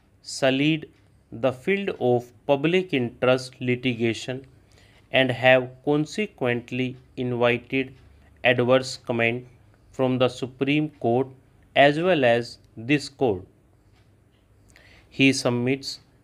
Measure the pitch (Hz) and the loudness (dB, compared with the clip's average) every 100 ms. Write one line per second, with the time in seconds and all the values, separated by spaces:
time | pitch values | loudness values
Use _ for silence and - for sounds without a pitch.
0 | _ _ - - 135 131 147 156 151 _ | _ _ -16 -2 0 2 2 0 -6 _
1 | _ _ _ 117 127 123 - 196 196 - | _ _ _ -4 -4 -2 -2 -2 -4 -2
2 | 123 123 120 - - 143 156 185 185 139 | 0 0 -2 -8 -2 0 2 0 0 -2
3 | 120 - 127 127 127 - 123 123 127 113 | -2 -2 0 0 -2 -8 -4 -2 -2 -2
4 | 117 110 - 127 - _ _ _ - _ | -2 -2 -8 -12 -14 _ _ _ -20 _
5 | _ - 131 117 127 131 127 - - 147 | _ 0 0 2 4 4 2 -6 -2 0
6 | 151 - 208 - 127 120 120 123 127 127 | -2 -4 -6 -4 -4 -4 -4 -6 -6 -8
7 | - - 127 120 120 120 - 135 131 - | -14 -8 -6 0 0 0 -2 -6 -6 -10
8 | - _ _ _ 123 123 120 131 127 - | -20 _ _ _ 2 2 4 2 0 -8
9 | - 117 117 123 123 - _ _ _ - | -6 -2 0 -2 -8 -20 _ _ _ -4
10 | 131 127 127 - 127 - 135 147 151 - | -2 0 0 -2 -10 -6 -2 -2 -2 -4
11 | 117 120 131 - _ _ _ - 143 147 | -2 0 -2 -8 _ _ _ 4 4 4
12 | 180 170 127 120 120 - _ - 113 147 | 0 2 2 2 0 -12 _ -12 -2 -2
13 | 139 - 131 92 92 _ _ _ _ _ | -2 -4 -2 -2 -8 _ _ _ _ _
14 | _ _ _ _ _ _ _ - - - | _ _ _ _ _ _ _ -20 -20 -20
15 | _ - 135 131 135 120 123 135 - - | _ 2 2 2 0 -2 -2 -4 -6 -16
16 | _ _ | _ _